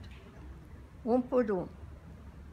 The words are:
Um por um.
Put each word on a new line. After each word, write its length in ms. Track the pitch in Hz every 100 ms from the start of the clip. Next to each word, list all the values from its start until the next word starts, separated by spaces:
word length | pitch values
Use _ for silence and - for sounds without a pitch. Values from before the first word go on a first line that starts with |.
| - - - - - - - - - -
Um 180 | 247 247
por 300 | 247 254 220
um. 160 | 190 156 - - - - - - - -